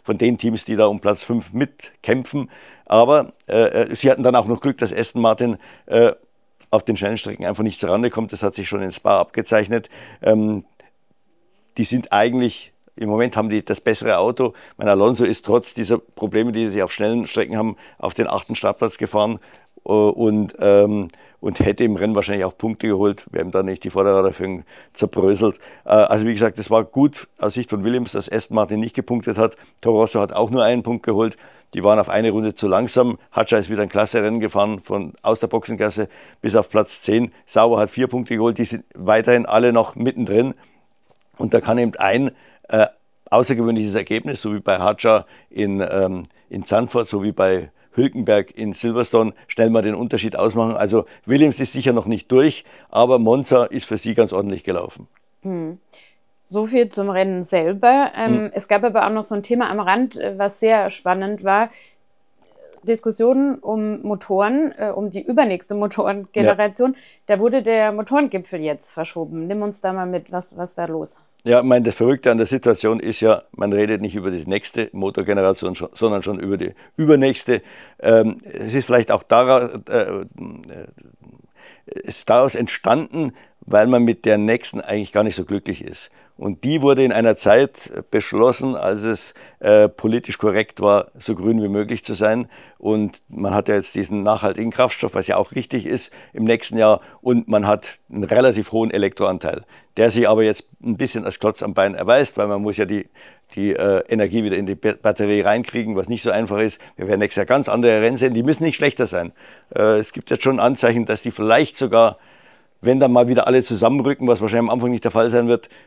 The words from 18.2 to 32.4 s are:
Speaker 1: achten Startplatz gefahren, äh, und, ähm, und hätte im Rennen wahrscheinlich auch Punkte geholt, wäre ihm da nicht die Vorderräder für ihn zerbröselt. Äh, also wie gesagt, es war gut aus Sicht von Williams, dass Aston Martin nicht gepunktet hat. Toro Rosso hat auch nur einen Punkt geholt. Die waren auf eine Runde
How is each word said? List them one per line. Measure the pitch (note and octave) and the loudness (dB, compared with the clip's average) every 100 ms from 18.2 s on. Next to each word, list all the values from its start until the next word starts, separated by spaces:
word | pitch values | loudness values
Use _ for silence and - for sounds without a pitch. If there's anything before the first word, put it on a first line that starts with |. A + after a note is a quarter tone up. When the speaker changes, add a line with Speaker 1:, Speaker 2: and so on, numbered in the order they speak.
| A#2 | -4
Speaker 1:
achten | G#2 - | -4 -6
Startplatz | A#2 G2 G2+ A2+ - | -6 -4 -2 -4 -4
gefahren, | G#2+ G#2+ G#2+ G#2+ _ - _ _ - | -4 -2 -2 -4 _ -20 _ _ -2
äh, | |
und, | G#2+ G#2+ G#2+ A2+ G#2+ G2+ - | 2 2 2 0 0 -2 -2
ähm, | G2+ G2+ G#2 G#2 F2+ - _ _ | 4 4 4 0 -6 -12 _ _
und | - F#2 | -6 -2
hätte | - G#2 A#2+ | 0 2 0
im | F#2+ | 0
Rennen | G#2 G#2 | -2 -2
wahrscheinlich | G2+ G2+ | -2 -4
auch | F#2 - | -6 -6
Punkte | A2+ G#2+ A2+ | -8 -4 -4
geholt, | G2 G2+ G2 - | 0 0 -2 -8
wäre | - F2+ | -8 -4
ihm | |
da | F#2+ | -2
nicht | F#2+ F#2+ F#2+ | -2 -6 -6
die | |
Vorderräder | F#2+ G2 G2 F#2+ | -2 2 2 2
für | F#2 | -2
ihn | F#2+ F2+ - - _ | -8 -8 -14 -20 _
zerbröselt. | - G#2 F#2+ F#2+ G2+ G#3 - - - - | -6 -4 0 2 4 0 -2 -12 -10 2
Äh, | |
also | G#2+ G#2 G#2+ A2+ | 4 4 2 0
wie | |
gesagt, | G#2+ A2 G#2+ | 0 -2 -2
es | G#2 | 0
war | A2 | 0
gut | A2 - C#3+ - - - | 0 2 0 0 -20 -6
aus | G#2 | -6
Sicht | B2 A#2 | -4 -6
von | G#2 G2+ | -4 -2
Williams, | B2 A#2 | -2 -4
dass | G2+ - | -8 -4
Aston | A2 - A2 | -6 -2 -2
Martin | G2+ G#2+ | 0 -2
nicht | A2+ | -4
gepunktet | - - A#2+ A2+ G#2 | -6 -4 -4 -4 0
hat. | A2+ - - _ | 0 -2 -20 _
Toro | A#2 A2 | 0 2
Rosso | A2+ A2 | 2 0
hat | G2+ | -2
auch | F2+ G#2+ | -2 -2
nur | B2+ A2+ | 2 2
einen | B2 | 0
Punkt | A#2 A#2 - | -2 -6 -2
geholt. | G#2 A2 - - _ _ | 0 -2 -4 -20 _ _
Die | F#2+ G2 | -2 2
waren | G#2+ | 4
auf | G2 | 2
eine | G2+ A2+ | 0 0
Runde | G#2 | 0